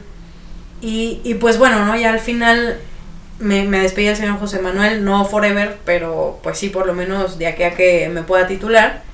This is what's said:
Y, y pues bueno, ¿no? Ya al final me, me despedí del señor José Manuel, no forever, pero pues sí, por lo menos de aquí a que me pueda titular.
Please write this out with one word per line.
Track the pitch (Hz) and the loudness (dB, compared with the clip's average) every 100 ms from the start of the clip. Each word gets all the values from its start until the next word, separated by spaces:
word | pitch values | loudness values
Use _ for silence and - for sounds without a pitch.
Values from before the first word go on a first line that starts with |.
| - - - - - - - - | -14 -18 -18 -18 -16 -16 -16 -12
Y, | 226 220 226 - | -6 -4 -4 -4
y | 247 208 | -4 2
pues | 233 214 | 2 6
bueno, | 254 214 202 | 6 4 2
¿no? | 233 | 2
Ya | 226 | 2
al | 220 | 0
final | 240 233 233 233 233 - - - - - - - | -2 0 2 2 0 -4 -10 -14 -14 -16 -16 -6
me, | 107 98 202 | 0 0 2
me | 196 | 2
despedí | 190 202 208 | 2 2 0
del | 208 | 0
señor | 208 202 | -2 -2
José | 202 190 | -4 -4
Manuel, | 185 190 214 220 196 | -2 0 0 2 2
no | 202 196 | 2 2
forever, | 208 202 202 208 - - | 2 2 2 -2 -4 -2
pero | 175 165 160 - - | 0 0 -2 -4 -4
pues | 160 - | -8 -4
sí, | 202 | -4
por | 190 185 | -2 -2
lo | |
menos | 175 180 196 185 165 | -2 -4 -2 -4 -2
de | 165 | -4
aquí | 160 | 0
a | 175 175 | -2 4
que | 180 170 160 | 4 4 2
me | 170 | -4
pueda | 160 185 185 | 2 2 2
titular. | 196 214 226 220 - - | -2 2 4 4 0 -12